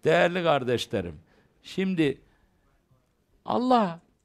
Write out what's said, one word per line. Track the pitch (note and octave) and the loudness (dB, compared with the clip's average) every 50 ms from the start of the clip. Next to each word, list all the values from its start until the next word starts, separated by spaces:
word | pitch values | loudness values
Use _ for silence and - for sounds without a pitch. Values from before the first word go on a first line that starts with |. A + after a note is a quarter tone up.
| _ | _
değerli | C#3+ D#3 E3+ F3 F3 F3 F#3 F3 | 2 4 4 4 2 0 0 0
kardeşlerim, | E3 D3 C#3+ B2+ A#2 B2 A2+ - - - G#2 F2+ F2 D#2+ D2+ _ _ _ _ _ _ _ _ _ | 0 0 0 2 0 -2 -2 -2 -4 -6 -6 -6 -6 -10 -14 _ _ _ _ _ _ _ _ _
şimdi | - - - F#3+ F#3+ F#3+ E3 D#3+ C#3+ - - _ _ _ _ _ _ _ _ _ _ _ _ _ _ _ _ _ _ _ _ _ _ _ _ _ | -12 -6 -4 -4 -2 0 0 0 0 -2 -4 _ _ _ _ _ _ _ _ _ _ _ _ _ _ _ _ _ _ _ _ _ _ _ _ _
Allah | - - - B3 B3+ B3+ A#3+ G#3+ F3+ E3 E3+ _ _ _ _ | -4 -2 0 2 2 2 2 2 0 -4 -8 _ _ _ _